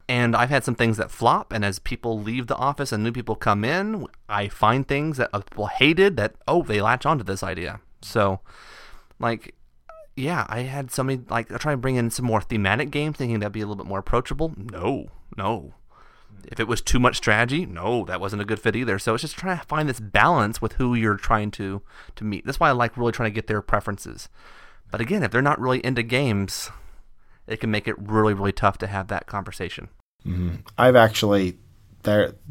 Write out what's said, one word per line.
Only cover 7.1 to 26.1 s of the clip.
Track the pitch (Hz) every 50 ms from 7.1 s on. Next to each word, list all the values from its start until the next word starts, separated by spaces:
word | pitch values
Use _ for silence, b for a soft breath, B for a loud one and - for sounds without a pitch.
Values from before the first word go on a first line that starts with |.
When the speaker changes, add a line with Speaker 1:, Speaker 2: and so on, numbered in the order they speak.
| 165 135 98
Speaker 1:
this | 95 98 98
idea. | - 92 113 85 87 73 - 101 _ - - _
So, | - - - 117 101 98 95 - B B B B B B B B B B B B B B B -
like, | 117 117 117 110 - - - _ - _ _ _ _ - - 640 605 - -
yeah, | 131 127 156 175 139 - -
I | 110 120
had | 127 135 135 143 131 123
so | - -
many, | 131 135 135 127 120 -
like, | - 117 113 -
I | 101 -
try | - 151
to | 143 127
bring | 120 131 131
in | 123 117 117
some | - - 123
more | 117 110 104
thematic | - - 120 107 98 95 104 123 151 147
games, | 143 147 151 156 147
thinking | - 135 117 117 107
that'd | 101 104
be | 98 107
a | 107
little | 104 104 98
bit | - 87
more | 98 98
approachable. | - - - 123 131 - - 139 160 160 151
No, | 95 98 120 95 90 90 113 123 92 - - - - - - -
no. | - 98 104 117 95 69 71 - - - b b b b b b b b b 107 95 -
If | - 110 107
it | 113 110
was | 117 -
too | - - - 123
much | 123 120 -
strategy, | - - 117 104 110 120 120 139 165 185
no, | - 90 82 90 107 123 117 90
that | 85 92 87
wasn't | 95 95 104 104
a | 104
good | 104 110 101
fit | - 120 104
either. | 120 127 113 98 98
So | - 117 110
it's | 127
just | - 147 -
trying | - 180 185 180 156
to | -
find | - 151 151 156 143
this | 123 -
balance | 107 101 - 101 117 139 175 131 104 107 110 -
with | 120 107 -
who | - 131 123 120
you're | 117 110 107 101
trying | 98 - - 117 107 104 104
to, | - - 101 98 98 104 B B B B B B B
to | - 110
meet. | 107 101 - -
That's | - - -
why | 170 147
I |
like | 131 120 120 113 -
really | 120 120 117
trying | 110 - 117 107
to | 104
get | 110 - -
their | 107 104
preferences. | - - - 104 - 107 101 - - - - - - - B B B B B B B B B B B -
But | - 95
again, | 117 113 202 208
if | 143 98
they're | - 123
not | 135 147 151 -
really | 123 127 127 131 -
into | 127 131 120
games, | 117 117